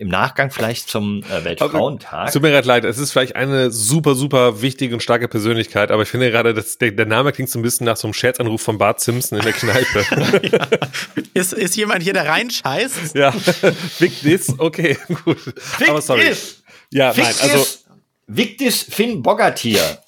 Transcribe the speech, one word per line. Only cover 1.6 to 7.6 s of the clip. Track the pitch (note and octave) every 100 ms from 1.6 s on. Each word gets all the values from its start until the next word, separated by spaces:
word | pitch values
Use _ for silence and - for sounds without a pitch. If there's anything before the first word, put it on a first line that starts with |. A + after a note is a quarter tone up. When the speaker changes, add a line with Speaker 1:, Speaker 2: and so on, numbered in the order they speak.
| D3 D3+ C3 C3+ - D2+ A2+
Speaker 2:
Es |
tut | C#3+
mir | D#3
grad | C#3+ A#2+
leid, | A#2+ A2
es | A#2
ist | C#3+
vielleicht | C3+ B2+ -
eine | C3+ C3+ B2+
super, | A2+ G#2 D#3+ D3 C3
super | C#3 C3+ B2 G#2+
wichtige | C3+ C3 B2+ A#2
und |
starke | - A#2+ A#2+
Persönlichkeit, | A2+ G#2+ A2+ A2 G2+ G#2+
aber | G#2+
ich | G#2+
finde | A#2+ B2+
gerade, | A2+ A#2 G#2+
dass | - -
der, | A#2+
der | G2+ G#2+
Name | A2+ C#3
klingt | - C3
so |
ein | A#2+